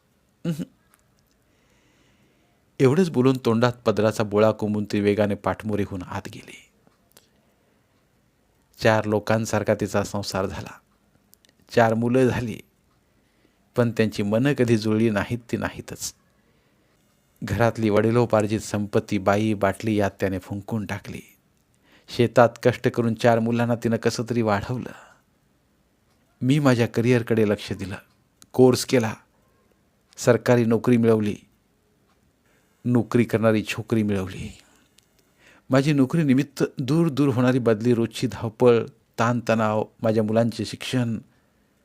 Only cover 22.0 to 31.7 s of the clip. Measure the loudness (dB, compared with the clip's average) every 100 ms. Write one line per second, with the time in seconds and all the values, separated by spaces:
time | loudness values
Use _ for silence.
22 | _ -2 2 4 4 4 -2 0 -2 -2
23 | -2 0 2 2 0 -2 -2 -2 -2 -2
24 | -2 -4 -4 -2 0 -2 -4 -8 -10 -14
25 | -20 _ _ _ _ _ _ _ _ _
26 | _ _ _ _ 0 2 4 2 2 0
27 | 2 2 2 0 2 0 -4 -10 -8 -12
28 | -18 _ _ _ -6 4 6 6 0 0
29 | 0 -6 _ _ _ _ _ _ _ _
30 | _ -2 2 2 4 2 4 0 2 4
31 | 4 2 0 -6 -14 _ _